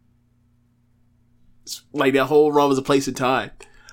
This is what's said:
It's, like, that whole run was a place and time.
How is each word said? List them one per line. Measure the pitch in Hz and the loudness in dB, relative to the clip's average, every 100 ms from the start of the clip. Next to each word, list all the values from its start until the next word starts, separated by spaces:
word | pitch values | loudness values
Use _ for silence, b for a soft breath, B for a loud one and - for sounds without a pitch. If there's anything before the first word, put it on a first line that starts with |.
| _ _ _ _ _ _ _ _ _ _ _ _ _ _ _ _ | _ _ _ _ _ _ _ _ _ _ _ _ _ _ _ _
It's, | - - - | -18 -18 -10
like, | 147 139 | -4 0
that | 135 131 | 0 2
whole | 147 151 | 2 4
run | 147 143 | 2 2
was | 135 | 0
a | |
place | 135 143 139 | 0 -2 -2
and | 135 | -4
time. | 131 127 104 - - b b | -2 -2 -6 -14 -20 b b